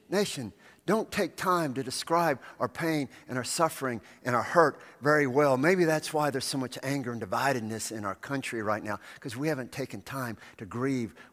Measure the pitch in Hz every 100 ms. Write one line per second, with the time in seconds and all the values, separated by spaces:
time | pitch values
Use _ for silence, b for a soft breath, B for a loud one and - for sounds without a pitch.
0 | - 180 202 143 107 - B B - 220
1 | 220 - 175 - 185 - 151 123 127 -
2 | - 170 165 135 B B 120 - 165 156
3 | 127 B - 127 120 - 160 - 131 113
4 | B B 127 120 107 175 151 - B B
5 | 139 151 139 131 147 131 156 185 165 156
6 | - 151 147 131 - 139 123 - 135 139
7 | 120 117 101 117 135 127 110 110 - 110
8 | 101 95 - 139 - 117 104 104 101 104
9 | B B 139 110 156 135 117 - 131 104
10 | - 135 120 104 B - 101 117 135 127
11 | 107 - B